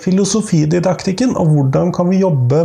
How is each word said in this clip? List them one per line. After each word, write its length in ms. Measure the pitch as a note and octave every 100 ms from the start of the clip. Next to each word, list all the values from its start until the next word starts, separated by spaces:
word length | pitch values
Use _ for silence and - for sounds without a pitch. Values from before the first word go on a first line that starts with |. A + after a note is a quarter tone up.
filosofididaktikken, 1300 | F#3+ F#3 G3 G#3+ G#3 D#3+ D3+ F3 F3+ E3+ - F#3 B3+ -
og 160 | E3
hvordan 400 | D3+ C3+ D#3 F3
kan 160 | - F3+
vi 140 | F#3+
jobbe 400 | F#3+ C#3 B2 D3